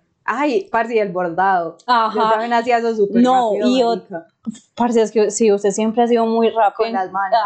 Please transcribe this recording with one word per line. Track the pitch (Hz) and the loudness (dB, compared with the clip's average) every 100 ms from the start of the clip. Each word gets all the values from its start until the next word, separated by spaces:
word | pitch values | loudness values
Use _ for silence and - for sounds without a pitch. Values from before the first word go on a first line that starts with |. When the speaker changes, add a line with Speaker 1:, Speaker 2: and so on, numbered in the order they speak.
| _ _ - | _ _ -8
Speaker 1:
ay, | 226 294 220 - | -4 -2 -2 -2
parce, | 226 226 | -4 -2
y | 226 | -2
el | 196 | -2
bordado. | 175 180 165 190 185 165 - - | -4 -6 -2 0 0 -2 -10 -2
Speaker 2:
Ajá. | 240 220 | 0 0
Speaker 1:
Yo | 220 220 | 0 0
también | 220 233 | 0 0
hacía | 233 240 233 | -2 0 0
eso | 233 220 | 0 0
súper | 202 233 | 0 4
Speaker 2:
No, | 247 254 226 | 4 4 2
Speaker 1:
rápido, | 202 233 | 0 0
Speaker 2:
y | 262 | 2
Speaker 1:
marica. | 233 185 - 170 | 2 -2 -6 -14
Speaker 2:
ot-, | - _ 226 - _ - | -14 _ -14 -14 _ -4
parce, | 240 233 | 0 2
es | 214 | 0
que | 220 208 | 2 0
sí, | 202 226 | 2 2
usted | 202 208 | 2 0
siempre | 190 220 220 | -2 -2 0
ha | 233 | 2
sido | 233 226 | 2 0
muy | 226 226 | 2 0
rápido. | 220 202 - 226 | 2 0 0 -4
Speaker 1:
Con | |
las | 196 185 | -2 -4
manos. | 190 196 220 | -4 0 0